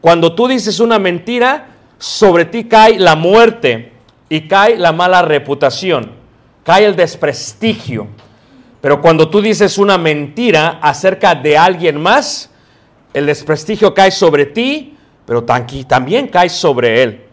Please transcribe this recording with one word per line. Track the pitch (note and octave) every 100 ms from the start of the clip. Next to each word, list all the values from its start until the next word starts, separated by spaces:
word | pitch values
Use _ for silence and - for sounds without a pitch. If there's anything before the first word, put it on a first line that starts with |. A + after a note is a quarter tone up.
Cuando | E3 E3+ E3+
tú | E3+ B3
dices | C4 G#3+ E3+
una | A3+ A3
mentira, | F#3 F3 F#3 A#3+ B3 D4 - _ _ _
sobre | - - G#3 E3+
ti | E3+ A#3
cae | A3+ A3 A3 G#3
la | F3+ D#3
muerte | E3+ G#3+ A#3 A3+ C#3 A2+ A#2 _ _ _ _
y | D#3
cae | D#3 G3 G#3+ A3
la | F3
mala | D#3+ F3+ F#3
reputación, | E3+ D3 C3+ C#3 C#3 A#2+ F#3+ D3 - - _ _ _ _
cae | - F#3
el | G#3
desprestigio. | F3+ E3 - D3 - - - A3+ A3 - A2 G2+ - _ _ _ _ _ _
Pero | C#3 C#3+
cuando | E3 D#3+ D#3
tú | G3
dices | G#3 F#3+ G3 -
una | G3+ F#3
mentira | D#3+ D3 C#3+ A3 A#3+ D#3+ D#3+ D#3+
acerca | D3+ C#3 G3 F#3 G3
de | D3+ C#3+ D3
alguien | F3 F3+ E3+ D3
más, | E3+ C4 - - - _ _ _ _ _ _
el | C#3 C#3+
desprestigio | C#3+ - D3+ - G#3 G3+
cae | - F#3+
sobre | F#3 F3 D3 C#3+
ti, | A3+ B3+ D4+ - - _ _
pero | - A#2
tanqui-, | A#2+ A#2+ A#2 C#3 C3
también | B2+ B2+ A3+ C4+
cae | F3+ F3+
sobre | E3+ E3 B2 A#2+ A2+
él. | B2+ G2 _